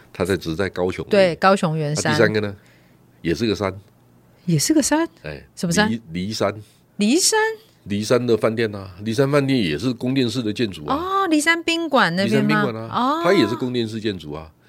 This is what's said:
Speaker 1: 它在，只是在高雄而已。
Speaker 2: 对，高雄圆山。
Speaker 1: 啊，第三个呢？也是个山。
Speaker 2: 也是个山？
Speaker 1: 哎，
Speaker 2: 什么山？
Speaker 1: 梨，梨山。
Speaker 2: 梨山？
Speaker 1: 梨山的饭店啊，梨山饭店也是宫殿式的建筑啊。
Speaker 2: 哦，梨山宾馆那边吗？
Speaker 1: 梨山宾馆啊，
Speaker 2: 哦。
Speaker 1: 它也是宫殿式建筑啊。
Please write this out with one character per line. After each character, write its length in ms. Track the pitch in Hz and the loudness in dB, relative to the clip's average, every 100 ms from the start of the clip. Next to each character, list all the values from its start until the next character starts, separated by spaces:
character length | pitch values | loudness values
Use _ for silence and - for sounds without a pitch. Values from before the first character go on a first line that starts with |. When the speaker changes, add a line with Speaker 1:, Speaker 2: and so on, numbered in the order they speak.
| - | -16
Speaker 1:
它 100 | - | -4
在， 140 | 90 92 | -2 -2
只 120 | 80 | -2
是 60 | 80 | -4
在 140 | 95 | -4
高 200 | - 90 | -2 -4
雄 140 | - | -4
而 60 | - | 0
已。 20 | |
Speaker 2:
对， 240 | 202 185 156 | 2 2 2
高 180 | 190 | 2
雄 240 | 196 170 160 | 2 0 -2
圆 160 | 147 | -2
山。 200 | 151 - | -2 0
Speaker 1:
啊， 20 | 104 | 2
第 80 | |
三 80 | 107 | 2
个 80 | 107 | 2
呢？ 160 | 104 98 - _ _ _ _ _ | -4 -8 -18 _ _ _ _ _
也 140 | 80 82 | -4 -2
是 100 | 117 | 0
个 80 | |
山。 240 | 92 98 95 - _ _ _ _ _ - | 0 -2 -4 -14 _ _ _ _ _ 0
Speaker 2:
也 120 | 160 | 0
是 160 | - | 4
个 80 | 311 | 2
山？ 240 | - 302 330 - | 2 0 -2 -6
Speaker 1:
哎， 200 | - 67 - | -12 -12 -16
Speaker 2:
什 140 | - 175 | -8 -2
么 60 | |
山？ 180 | 175 208 | 0 0
Speaker 1:
梨， 100 | 113 165 | -2 -6
梨 180 | 160 98 | -6 -6
山。 240 | 110 101 104 104 _ _ - | -2 -2 -2 -12 _ _ -2
Speaker 2:
梨 220 | 208 302 | 2 2
山？ 180 | 381 427 440 440 - _ | 2 2 0 -2 -14 _
Speaker 1:
梨 180 | 95 101 | -6 -4
山 240 | 107 123 120 | 2 2 4
的 120 | 110 | 2
饭 180 | 117 113 | 2 0
店 180 | 113 | -2
啊， 220 | 101 95 90 | -4 -12 -10
梨 80 | 107 | -2
山 160 | 113 139 | 0 2
饭 160 | 143 135 | 2 2
店 140 | 135 | 2
也 180 | 87 73 | 2 0
是 140 | 123 | -2
宫 220 | 117 123 | -2 -2
殿 160 | 135 120 | 0 0
式 120 | 110 | 0
的 120 | 110 | -4
建 180 | 107 113 | -2 -4
筑 140 | 82 147 | -4 -6
啊。 100 | 294 | -4
Speaker 2:
哦， 320 | 370 392 381 | -2 -2 2
梨 140 | 302 | 2
山 200 | 320 339 | 2 0
宾 280 | 330 330 330 | 0 -2 0
馆 260 | 262 190 175 | 2 2 0
那 100 | 202 | 2
边 160 | 214 | 2
吗？ 60 | 214 | 2
Speaker 1:
梨 60 | |
山 100 | 214 | 2
宾 80 | 208 | 0
馆 180 | 110 113 | -4 -6
啊， 300 | 208 254 311 | -2 0 0
Speaker 2:
哦。 20 | 339 | 2
Speaker 1:
它 80 | |
也 120 | 196 110 | 4 2
是 80 | 123 | 0
宫 180 | 127 | -2
殿 120 | 123 113 | -2 -4
式 140 | 113 | -4
建 180 | 107 95 | -4 -4
筑 140 | 78 | -8
啊。 180 | 73 80 - | -12 -14 -20